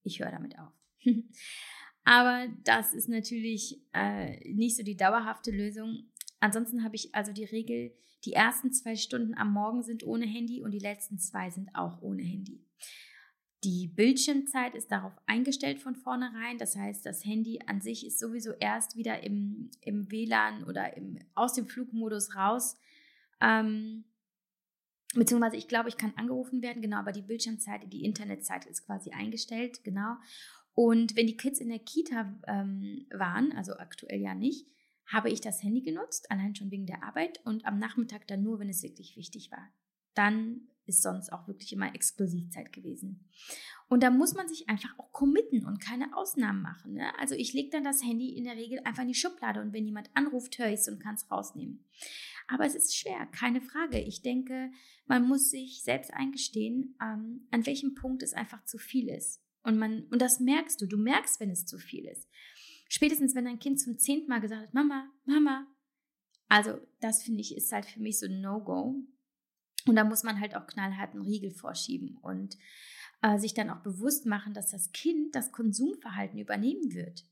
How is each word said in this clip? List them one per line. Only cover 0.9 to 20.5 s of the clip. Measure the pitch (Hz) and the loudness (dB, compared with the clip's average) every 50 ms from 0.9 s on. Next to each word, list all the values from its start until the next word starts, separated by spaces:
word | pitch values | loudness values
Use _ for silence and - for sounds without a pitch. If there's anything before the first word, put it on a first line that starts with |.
| _ _ | _ _
<laughs> | - 247 226 226 226 - - - - - - - - - - - - - _ _ _ | 4 4 4 4 2 -6 -16 -18 -16 -14 -14 -12 -14 -14 -16 -16 -18 -20 _ _ _
Aber | - 240 240 247 247 247 247 247 240 226 - - | 10 10 10 10 8 4 2 -2 -6 -8 -2 4
das | - 226 226 214 - | 4 4 6 4 0
ist | - 233 220 - | 0 0 -2 -2
natürlich, | 233 226 214 226 240 233 220 226 226 202 - - - - _ _ | -2 -2 -2 -2 -4 -2 -2 -2 -2 -2 -4 -8 -10 -14 _ _
äh, | - - 196 202 202 202 185 - - - - - | -2 0 0 0 0 -2 -6 -6 -8 -10 -8 -2
nicht | 196 202 226 240 226 | 2 2 2 2 2
so | - | 0
die | 208 202 202 | -2 -6 0
dauerhafte | 175 190 190 220 226 220 220 220 - - 240 | 4 4 6 6 4 0 0 -6 -4 -4 -4
Lösung. | 202 202 208 208 208 220 220 226 226 226 - _ _ - - - _ _ | -2 -2 -2 -2 -4 -6 -6 -6 -8 -8 -10 _ _ -12 -12 -12 _ _
Ansonsten | - 214 202 226 233 233 240 240 226 | 2 4 4 2 0 0 -2 -2 -2
habe | 220 214 | -2 -4
ich | 214 - - - | -6 -8 -2 -2
also | 214 202 214 | -2 -2 -2
die | 202 214 214 | -6 -6 -8
Regel, | 202 214 226 226 226 233 120 120 120 - _ _ _ _ _ - | -4 -4 -4 -2 -2 -2 -2 -4 -6 -10 _ _ _ _ _ -8
die | - | 2
ersten | - - 214 233 240 - - 254 | 6 6 6 6 4 2 0 0
zwei | 254 - - 233 226 | 0 0 0 -2 -4
Stunden | 214 - - - 240 233 220 226 | -4 -2 -2 0 0 0 0 0
am | 226 214 208 | 0 2 4
Morgen | 202 202 208 220 226 247 | 4 4 2 2 0 -2
sind | 233 233 233 226 - | -2 -2 -6 -6 -4
ohne | - 226 226 233 | -2 0 0 0
Handy | 214 214 233 233 233 240 247 | -2 -2 -2 -4 -4 -4 -6
und | 226 214 | -4 -4
die | 202 208 | -4 -2
letzten | 202 202 202 202 - - 208 175 | -4 -4 -6 -6 -8 -8 -6 -6
zwei | - - - 196 185 180 | -6 -4 -4 -4 -4 -4
sind | 170 190 196 196 - | -6 -8 -10 -6 -4
auch | 175 90 170 175 175 | -4 -4 -4 -4 -6
ohne | 175 196 196 - | -6 -4 -4 -2
Handy. | - 175 190 196 190 - - - _ _ _ _ - - - - - - - - - _ _ _ _ _ _ _ - | -2 -4 -4 -4 -8 -10 -12 -16 _ _ _ _ -18 -18 -16 -18 -20 -20 -20 -20 -20 _ _ _ _ _ _ _ 0
Die | 196 180 180 185 165 | 0 0 0 -2 -4
Bildschirmzeit | 170 - 214 247 262 - - 302 285 277 277 - - 262 247 247 - | 2 6 6 6 8 6 4 2 2 0 0 0 -2 -2 -2 -2 -4
ist | 220 202 - | -8 -6 -4
darauf | 208 196 190 190 180 - _ | -4 -4 -4 -6 -12 -6 _
eingestellt | - 214 233 254 277 269 - - 277 277 277 | 0 2 2 2 2 0 0 0 -2 -2 -2
von | - 262 247 | -6 -8 -8
vornherein. | 254 - 254 254 247 254 247 220 226 226 240 240 233 | -6 -4 -4 -2 -2 -2 -4 -6 -8 -8 -8 -6 -6
Das | 233 - - | -4 -4 -4
heißt, | 202 202 202 202 202 - | -4 -4 -6 -6 -6 -8
das | 202 190 - - | -8 -8 -6 -4
Handy | 208 214 220 220 226 226 - - | -2 0 0 0 0 -2 -6 -4
an | - 202 196 | -4 -4 -2
sich | 190 226 233 220 - | -2 -4 -6 -6 -6
ist | 233 - - | -4 -4 -4
sowieso | 226 226 226 240 220 220 | -2 -2 -4 -4 -4 -6
erst | - - - 208 214 226 233 - - | -4 -2 0 0 0 0 -2 -4 -4
wieder | 226 226 226 220 - | -4 -2 -2 -2 -2
im, | - 208 202 208 202 202 208 220 233 233 - _ | -2 -2 0 0 0 -2 -4 -6 -10 -12 -14 _
im | - - 208 208 202 185 | -4 -2 -2 -2 -2 -2
W | 214 220 233 | -4 -4 0
lan | 226 226 - 107 107 | 4 4 4 4 4